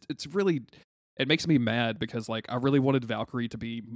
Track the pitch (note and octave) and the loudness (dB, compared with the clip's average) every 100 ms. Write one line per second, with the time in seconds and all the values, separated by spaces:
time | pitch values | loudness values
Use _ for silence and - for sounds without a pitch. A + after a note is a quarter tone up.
0 | - D3 D3 F3+ G3 D3+ A2 - _ _ | -12 -10 -4 0 2 0 -4 -20 _ _
1 | _ - C3+ D#3+ E3+ D3 A2+ A2+ A#2 G#2+ | _ -4 0 2 4 4 4 2 0 -2
2 | A#2 A#2+ A2 A2 - B2 C3+ C#3+ C3 C3+ | -4 -6 -4 -6 -4 -2 2 4 4 2
3 | A#2 A2 A2+ B2 A#2 A2+ A#2 A#2 G#2+ | 0 -6 -4 -4 -6 -6 -8 -8 -10